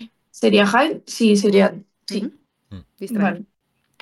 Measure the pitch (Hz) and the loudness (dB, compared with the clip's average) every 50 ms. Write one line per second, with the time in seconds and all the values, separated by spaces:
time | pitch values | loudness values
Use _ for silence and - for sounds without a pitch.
0 | 226 - _ _ _ _ - - 233 220 202 202 202 202 220 247 294 330 - - | -20 -20 _ _ _ _ -6 -2 0 2 4 4 4 4 2 0 0 0 -4 -8
1 | - - - - 233 214 208 202 208 208 196 196 196 190 175 - - _ _ _ | -12 -12 -4 0 2 2 2 2 2 2 2 4 2 2 -2 -6 -18 _ _ _
2 | _ - - 202 226 311 - _ _ _ _ _ _ - 98 90 - _ _ - | _ -10 -8 -8 -8 -8 -12 _ _ _ _ _ _ -20 -20 -20 -20 _ _ -16
3 | 196 220 233 202 202 175 170 - - _ _ _ _ _ _ _ _ _ _ - | -12 -8 -4 -2 -2 -2 -4 -6 -12 _ _ _ _ _ _ _ _ _ _ -20